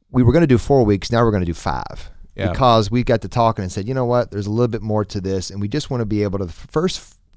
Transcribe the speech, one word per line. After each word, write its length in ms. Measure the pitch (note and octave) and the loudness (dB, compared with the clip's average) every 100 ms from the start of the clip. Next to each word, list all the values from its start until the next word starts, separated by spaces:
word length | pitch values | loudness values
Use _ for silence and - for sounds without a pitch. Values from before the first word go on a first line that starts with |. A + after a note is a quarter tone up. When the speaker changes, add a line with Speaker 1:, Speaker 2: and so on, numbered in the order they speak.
| _ | _
Speaker 1:
We 120 | - | 2
were 80 | B2 | 4
gonna 160 | D#3 D#3+ | 6 6
do 100 | A#2 | 4
four 280 | - C#3 G#2 | 4 4 4
weeks, 260 | G2 - | 2 2
now 140 | A#2 A#2 | 2 2
we're 60 | |
gonna 140 | G2+ E2+ | 2 0
do 80 | |
five. 560 | E2 - C2 - - - - - - | -4 -4 -6 -8 -12 -16 -18 -16 -6
Speaker 2:
Yeah. 160 | F#2 | -4
Speaker 1:
Because 380 | E2+ B2+ A2+ G2+ | 2 4 4 2
we 140 | B2 | 0
got 180 | A#2 A2+ | 0 0
to 40 | F#2+ | -2
talking 360 | B2 A2+ G#2+ | 0 0 0
and 80 | F#2 | -4
said, 140 | G2+ G2+ | -6 -4
"You 80 | |
know 120 | C3 A#2+ | -4 0
what? 260 | B2 - | 0 -2
There's 160 | G2 G2+ | -4 -4
a 40 | |
little 180 | A2 B2 | 0 0
bit 120 | A2 | -2
more 220 | G#2+ G#2+ | -2 -2
to 160 | G2+ G#2 | -2 -4
this," 300 | F#2 F#2+ - | -4 -4 -6
and 100 | F#2+ | -6
we 80 | G#2 | -6
just 220 | D3 - | -4 -4
wanna 160 | B2+ G#2 | -4 -2
be 180 | G#2 | -2
able 160 | G2+ F#2+ | -2 -2
to, 60 | F#2 | -6
the 80 | |
first 440 | - - D#3 F#3 - | -10 -6 -2 -2 -4
f-, 180 | - - _ | -12 -20 _